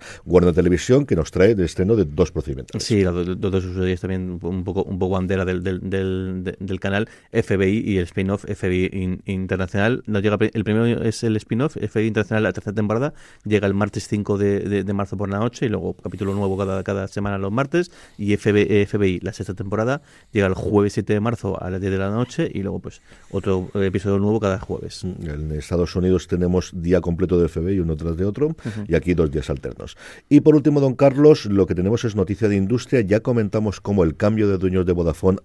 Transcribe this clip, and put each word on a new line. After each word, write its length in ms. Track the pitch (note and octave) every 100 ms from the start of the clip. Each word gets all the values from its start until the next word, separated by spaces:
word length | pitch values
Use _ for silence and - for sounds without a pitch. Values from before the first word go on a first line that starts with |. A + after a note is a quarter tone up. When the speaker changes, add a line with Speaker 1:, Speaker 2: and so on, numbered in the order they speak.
| - - -
Speaker 1:
Warner 280 | F2 F2
Televisión, 520 | F2 F2 F2 - C3 C#3+
que 120 | F2
nos 140 | D2+
trae 200 | F#2 F#2+
el 80 | A2
estreno 380 | E2 - F#2 A2+
de 80 | D#2+
dos 260 | D2+ F2+
procedimientos. 500 | D#2+ - C2 - -
Speaker 2:
Sí, 220 | - G#2
los 100 | F#2
do-, 220 | F2 F2 F#2
do-, 140 | G2
dos 20 |
de 100 | F#2
sus 140 | F#2 F2+
series 240 | F#2 F#2
también 320 | F#2 F#2+ F2+
un 80 | F2+
po-, 80 | F2
un 160 | F#2
poco, 200 | F2+ F#2+
un 140 | - F#2+
poco 180 | F#2 F#2+
bandera 280 | F#2 F#2+
del, 180 | F2+ F#2
del, 280 | F#2 F#2 F#2
del, 540 | F#2+ F#2+ F#2 F#2 F#2 F#2
de-, 100 | -
del 220 | G2 F#2+
canal, 300 | G2 G2 A2+ - _
F 240 | - - G2
B 120 | F#2+
I 100 | G#2+ -
y 60 | F#2+
el 80 | F2+
spin-off 400 | - F#2+ G2+ -
F 220 | - F#2+
B 200 | F#2 F#2
I 40 | G2
in-, 240 | F#2 F#2 -
Internacional. 800 | F#2+ F#2 F#2+ F#2 G2+ G#2+ B2+ -
Nos 160 | G#2
llega 160 | G#2 G#2
pri-, 140 | G#2+
el 100 | A2+
primero 220 | G#2 G#2+ A#2
es 380 | G#2 A2+ -
el 120 | A#2 G#2+
spin-off, 380 | - A2+ D3+ -
F 220 | G#2+ A2
B 60 | A2
I 20 |
Internacional, 360 | G#2+ G#2 A2
la 100 | G#2
tercera 220 | - - G2+
temporada, 400 | G#2+ A2 C#3+ - - -
llega 220 | G#2+ G#2 G2+
el 80 |
martes 340 | G2 G#2 - -
cinco 300 | G#2 G2+ G2+
de, 220 | G2+ G2+
de, 240 | F2+ G2+
de 100 | G2
marzo 240 | G2+ G2+ G2
por 120 | G2+
la 100 | G2+
noche 260 | A#2+ - A2
y 40 |
luego 260 | G2+ F2+ F2+
capítulo 400 | F#2+ F#2 G2 G2
nuevo 200 | G2 F#2+
cada, 280 | F#2+ F#2+
cada 240 | F#2+ G2 G2+
semana 320 | - G2+ G2
los 120 | G2
martes 400 | A2 C#3 E3+ F3 - - -
y 160 | G2+
F 180 | G#2 A2
B 100 | G#2
I, 200 | G2+ G#2+
F 140 | G#2 G#2+
B 100 | G2
I, 100 | F2+
la 120 | F2+
sexta 220 | - F#2+ F#2
temporada, 480 | G2+ G#2 A2+ C#3+ - - _
llega 140 | G#2+ F#2+
el 80 |
jueves 400 | - - G#2 G2+
siete 200 | A2 G2+
de 60 | G#2
marzo 420 | A2 A#2 G2+ F2+
a 100 | F2+
las 100 | F#2
diez 100 | F#2+
de 60 | F#2+
la 140 | G2
noche 380 | A2 B2 - E3
y 80 | -
luego, 180 | F#2+ F#2
pues, 220 | - - _ - -
otro 380 | G2 G2 F#2+ F#2
episodio 460 | G#2 G2 F#2+ G2+ G2
nuevo 200 | G2+ A2
cada 200 | G2+ F#2+
jueves. 440 | - F#2 F2 -
Speaker 1:
En 480 | F#2 F2+ E2 D2 D#2
Estados 440 | D2+ - F2 E2+ F#2+
Unidos 320 | F#2 F2+ -
tenemos 440 | F2+ F2+ F2+ -
día 280 | F#2 E2+ F2+
completo 380 | F2 E2 F2+ F2
de 80 | E2
F 120 | E2+
B 140 | F2
I 60 | G2
uno 160 | E2 D#2
tras 200 | E2 E2
de 80 | G2
otro, 220 | G2+ D3+
Speaker 2:
Ujú. 360 | D#3+ A#2+ G#2 G#2
Speaker 1:
y 80 | E2
aquí 200 | F2 E2+
dos 160 | D#2+
días 180 | D2+ C#2+
alternos. 480 | C#2 C2 B1 G1+ - - - -
Y 120 | D3
por 140 | D3+ D3+
último, 240 | D3+ C#3+
don 160 | C3+ B2
Carlos, 500 | C#3 C3 D3+ D3+ G#2+
lo 200 | G2 F2+
que 80 |
tenemos 320 | F2 F#2 A#2 A#2+
es 100 | G#2
noticia 320 | F#2 G2 A2
de 80 | G2+
industria. 460 | F#2+ B2 - C3
Ya 200 | G2 G#2
comentamos 600 | B2 A#2+ G#2 A2+ G#2+ -
cómo 220 | - G2+
el 120 | E2 C#2+
cambio 320 | G#2 A2 G#2
de 100 | F#2+
dueños 280 | F#2 F#2 F2+
de 80 |
Vodafone 460 | F2 E2+ D#2 F#2 F#2